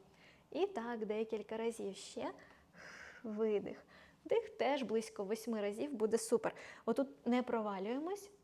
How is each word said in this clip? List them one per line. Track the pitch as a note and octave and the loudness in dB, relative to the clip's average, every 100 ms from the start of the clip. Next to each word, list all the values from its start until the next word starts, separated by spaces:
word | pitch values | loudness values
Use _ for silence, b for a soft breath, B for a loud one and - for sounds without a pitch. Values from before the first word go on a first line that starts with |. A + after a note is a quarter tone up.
| - B B B B | -16 B B B B
І | D4 G4 | 0 0
так | F4+ A#3 A#3 G#3 | 0 -4 -4 -2
декілька | G#3+ A3 G#3+ - A3 | -2 -2 -4 -4 -2
разів | A3+ A3+ G3+ F#3+ | -2 -2 -6 -8
ще. | - A#3 D#4 - B B B B B B B B | -10 -6 -8 -8 B B B B B B B B
Видих. | A3 G#3 A3 G#3 - - - B B B | -6 0 2 2 0 -8 -14 B B B
Вдих | - A4+ A#4 | 2 2 2
теж | - B3 C#4+ | 0 2 4
близько | G#3 A3 A3 - | 2 0 0 -6
восьми | G3 A3 A#3+ A3+ | -2 -2 0 0
разів | G3+ G#3+ D4 | 0 0 -2
буде | A3+ A3 A3+ | 2 4 4
супер. | - A3+ - - B B | 4 4 4 -4 B B
Отут | - A#3 C4+ - A#3 | 0 2 2 -2 2
не | B3 | 2
провалюємось, | A#3+ A#3 G#3+ G3 G3+ C4 E4 G4 - - | 2 0 0 -2 -2 -2 -2 -4 -8 -18